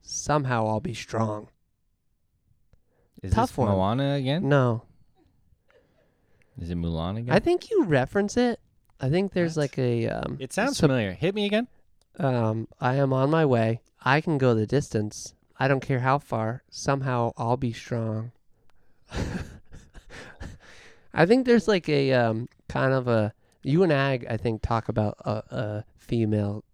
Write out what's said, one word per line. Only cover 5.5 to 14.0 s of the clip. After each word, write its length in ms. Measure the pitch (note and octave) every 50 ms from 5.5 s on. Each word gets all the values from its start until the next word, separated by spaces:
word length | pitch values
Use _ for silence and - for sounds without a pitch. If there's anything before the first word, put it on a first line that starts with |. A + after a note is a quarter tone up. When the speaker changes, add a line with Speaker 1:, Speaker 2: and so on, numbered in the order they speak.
| _ _ _ _ _ _ _ _ _ _ _ _ _ _ _ _ _ _ _ _ _ -
Speaker 2:
Is 120 | F2 E2+
it 60 | F2
Mulan 420 | F2 E2 E2+ E2+ D#2+ D#2+ F2+ G2+ A2+
again? 140 | A#2 B2 C#3+
Speaker 1:
I 40 | G3
think 300 | - E4 F4 F4+ - -
you 140 | A4+ G4+ D4
reference 540 | F#3 D3 C3 B2+ - - G3+ G3+ G3+ -
it. 220 | A#3+ B3 A#3+ A3 - _ _ _ _ _ _ _ _
I 100 | - C3
think 220 | D3+ F3+ G3+ F#3+ -
there's 220 | F#3 F3 E3 D#3+
Speaker 2:
What? 60 | D3+
Speaker 1:
like 160 | D3 C3 -
a, 300 | - C3 B2 A#2+ A#2 A2+
um, 300 | A2+ - A2+ C3+ C#3 C#3 C3+
Speaker 2:
It 120 | C3+ C3
sounds 260 | - - G#3+ C#4 C#4
Speaker 1:
sup- 120 | - - D3
Speaker 2:
familiar. 240 | C3 B2+ G#2+ G2 F2+
Hit 220 | - C#3 F3+ G3
me 100 | G#3+ G#3
again. 220 | G3+ G#3 G#3+ B3 - - _ _ _ _ _ _ _ _
Speaker 1:
Um, 500 | - F3 C3+ B2+ A#2+ A2+ A2 A2 A2 A2 - - _
I 140 | - B2 B2+
am 180 | C#3 C#3+ C3 C3+
on 160 | C3 C3 C#3+
my 160 | D#3+ D#3+ D#3+
way. 360 | C#3+ B2+ A#2 A2+ A2+ A2+ A#2 _ _ _ _